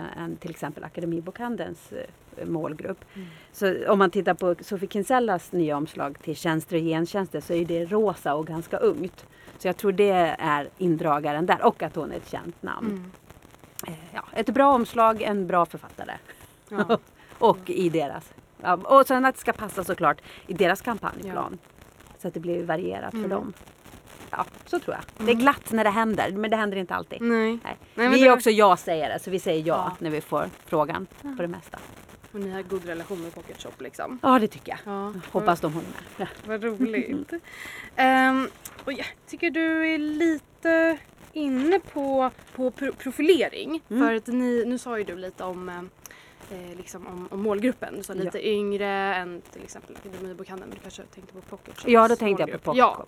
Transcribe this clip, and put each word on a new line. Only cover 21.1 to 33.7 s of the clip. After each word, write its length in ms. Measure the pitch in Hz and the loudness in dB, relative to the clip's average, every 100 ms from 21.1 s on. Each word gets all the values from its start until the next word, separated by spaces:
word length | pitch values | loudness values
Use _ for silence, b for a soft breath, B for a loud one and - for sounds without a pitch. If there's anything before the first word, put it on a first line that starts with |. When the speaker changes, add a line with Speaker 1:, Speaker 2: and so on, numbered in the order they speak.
| - 196 180 - 180 | -6 -8 -6 -6 -8
Speaker 2:
Ja. 60 | - - - - - - | -16 -20 -20 -20 -20 -12
Speaker 1:
Så 60 | 180 | -10
att 60 | |
det 60 | 165 | -6
blir 240 | 170 175 | -4 -4
varierat 500 | 170 160 180 190 - | -2 -4 -4 -6 -8
Speaker 2:
Mm. 100 | 220 | -6
Speaker 1:
för 120 | 202 196 | -4 -4
dem. 180 | 214 - - - - - - - - | -6 -12 -20 -20 -20 -20 -20 -20 -10
Ja, 140 | - - - - | -6 -6 -10 -6
så 140 | 349 | -6
tror 160 | - - | -4 -8
jag. 80 | - - | -10 -4
Speaker 2:
Mm. 100 | 220 | 0
Speaker 1:
Det 60 | |
är 120 | 233 | 4
glatt 280 | 277 277 - | 4 2 -2
när 120 | 220 | 2
det 60 | 208 | 2
händer, 420 | 208 226 175 120 | 2 0 0 -2
men 200 | 196 214 | -2 -2
det 60 | 220 | 0
händer 200 | 208 196 | 0 -2
inte 180 | 180 185 | -4 -6
alltid. 260 | 185 - | -6 -6
Speaker 2:
Nej. 80 | 233 226 220 | 0 2 0
Speaker 1:
Nej. 80 | 233 | -2
Speaker 2:
Nej, 140 | - - - - | -8 -12 -12 0
men 160 | 240 | 4
Speaker 1:
Vi 60 | 262 | 10
Speaker 2:
det 60 | 262 | 10
Speaker 1:
är 40 | |
Speaker 2:
var 60 | 247 | 10
Speaker 1:
också 120 | 233 | 6
ja-sägare, 720 | 214 208 175 - 160 135 104 | 6 8 6 2 -2 -2 -4
så 120 | - | -4
vi 80 | 180 | -4
säger 200 | 202 160 | 0 0
ja 60 | 160 | 0
Speaker 2:
Ja. 260 | 156 165 170 | 0 -2 -4
Speaker 1:
när 100 | 160 | -4
vi 120 | 156 | -4
får 280 | - 147 180 - - | -2 -2 -2 -8 -2
frågan 420 | 165 147 170 185 - | 0 0 -2 -8 -12
Speaker 2:
Ja. 120 | 185 170 | -12 -8
Speaker 1:
på 40 | |
det 60 | 175 | -8
mesta. 320 | 175 - - - - - - - | -8 -14 -18 -18 -20 -20 -20 -16
Speaker 2:
Och 80 | 208 | -10
ni 120 | 196 | -8
har 100 | 190 | -8
god 240 | 185 190 175 | -8 -8 -6
relation 360 | 165 165 185 | -10 -8 -10
med 140 | 170 170 | -10 -14
Pocket 260 | - - | -16 -16
Shop, 80 | - | -16